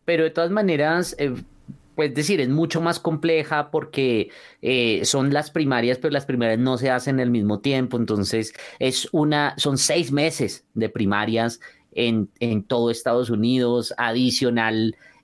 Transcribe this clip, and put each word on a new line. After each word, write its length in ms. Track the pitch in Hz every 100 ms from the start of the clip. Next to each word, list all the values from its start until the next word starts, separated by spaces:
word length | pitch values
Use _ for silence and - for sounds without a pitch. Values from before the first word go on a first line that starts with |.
pero 200 | - 170
de 60 | 160
todas 200 | 165 170
maneras... 640 | 208 196 151 151 170 170 -
Eh, 160 | 143 123 - - - - -
pues 200 | - 151
decir, 260 | 131 151 190
es 80 | 127
mucho 320 | 147 165 165
más 180 | 165 165
compleja 720 | 170 156 165 160 143 151 147
porque, 580 | 160 - - 131 113 92 - - -
eh, 400 | - 127 117 95
son 280 | 95 139 135
las 180 | 143 147
primarias, 480 | 165 143 123 120 127
pero 140 | 156
las 140 | 143 139
primarias 320 | 123 117 113
no 180 | 127 123
se 140 | 135
hacen 300 | 127 139 131
al 100 | 123
mismo 300 | 120 104 104
tiempo, 360 | 139 135 127 120
entonces 560 | 110 104 95 113 107 - - -
es 300 | 131 127 -
una, 420 | 165 151 147 147 -
son 200 | 147 135
seis 320 | - 160 139
meses 520 | 143 156 151 107 - _
de 140 | 110 110
primarias 720 | - 98 101 107 113 117 117 - - _
en, 360 | - 117 113 98 -
en 240 | 117 107
todo 260 | 98 120 117
Estados 400 | 117 127 120 113
Unidos, 640 | 110 113 127 123 120 117 -
adicional 1000 | 120 117 127 123 127 117 113 110 110 - - _